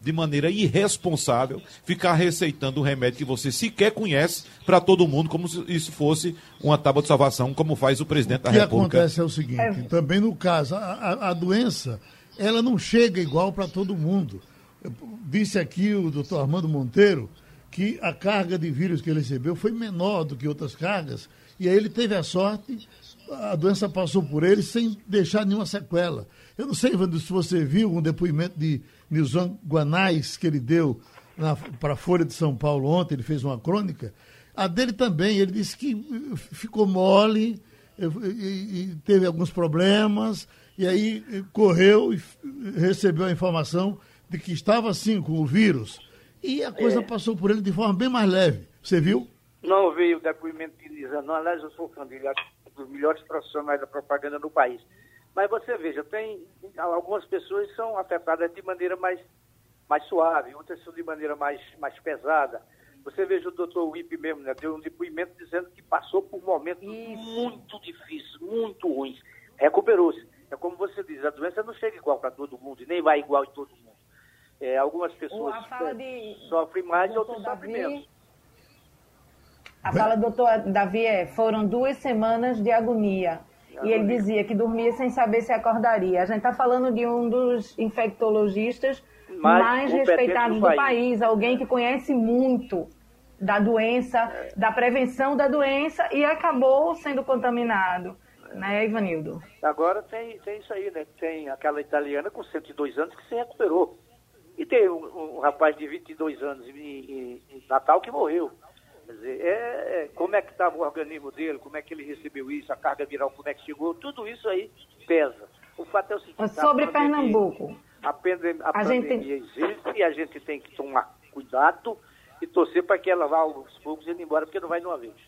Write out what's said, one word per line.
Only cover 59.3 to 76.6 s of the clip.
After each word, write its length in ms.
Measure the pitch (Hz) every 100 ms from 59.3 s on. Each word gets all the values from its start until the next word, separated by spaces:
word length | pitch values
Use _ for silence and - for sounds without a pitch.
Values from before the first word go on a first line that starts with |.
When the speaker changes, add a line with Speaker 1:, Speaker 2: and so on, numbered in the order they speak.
| _ _ _ _ _ _
Speaker 4:
mais 160 | 151
suave, 500 | - 180 165 165 127
outras 300 | 143 160 170
são 80 | 170
de 100 | 165
maneira 320 | 165 156 151
mais, 240 | 147 147 143 - _
mais 180 | 139 -
pesada. 600 | 165 139 127 156 135 117 _ _ _ _ -
Você 180 | -
veja 240 | 185 185 175
o 40 |
doutor 360 | 175 175 180 165
Wipp 260 | 165 170 165
mesmo, 240 | 156 151
né, 100 | 135 131
deu 140 | 156
um 60 | 156
depoimento 520 | 156 - 175 160 175 -
dizendo 280 | 170 170 180
que 100 | -
passou 400 | _ 170 - 196
por 240 | 196 196
momentos 380 | 185 170 156 175
Speaker 3:
Isso. 420 | 196 220 226 220 226 226
Speaker 4:
muito 400 | 240 - - 214
difíceis, 580 | - - - 156 - -
muito 480 | - 226 440 - 359
ruins. 300 | 131 269 262 _ - _ -
Recuperou-se. 720 | 147 196 208 202 170 - - _ _
É 60 | 139
como 200 | 175 170
você 260 | 190 202
diz, 200 | 190 143
a 60 | 147
doença 320 | 147 170 185
não 100 | 220
chega 240 | 220 220 185
igual 220 | 151 135
pra 120 | 127
todo 280 | 127 139 123
mundo 240 | 135 120
e 40 | 127
nem 140 | 175
vai 180 | 156 147
igual 260 | 131 139
em 60 | 135
todo 160 | - 139
mundo. 240 | _ _ _ _ _ _ _ _ _
É, 180 | 131 131
algumas 340 | 143 165 170
pessoas, 380 | - 156 202 -
Speaker 3:
A 100 | 226
fala 260 | 226 254 247
Speaker 4:
é, 40 |
Speaker 3:
de 540 | 240 262 254 214 - -
Speaker 4:
sofrem 360 | 165